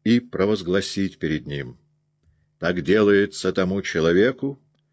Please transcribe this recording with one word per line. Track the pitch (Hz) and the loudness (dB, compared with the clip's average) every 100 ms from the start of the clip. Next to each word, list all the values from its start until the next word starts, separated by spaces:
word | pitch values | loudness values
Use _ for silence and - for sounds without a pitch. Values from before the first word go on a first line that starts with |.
и | 107 120 | 0 0
провозгласить | 120 - 98 104 87 95 - 98 95 - | 0 -2 0 0 -2 -2 -2 -4 -6 -4
перед | 80 78 67 | -4 -4 -6
ним: | 71 64 62 _ _ _ _ _ _ _ _ | -10 -10 -16 _ _ _ _ _ _ _ _
«Так | 85 90 | -4 -2
делается | 82 104 101 101 101 - 95 | 0 4 4 4 2 -2 -4
тому | 95 92 98 | -2 -2 -2
человеку, | - 82 80 87 117 131 139 139 _ _ _ | -4 0 2 4 2 0 -8 -10 _ _ _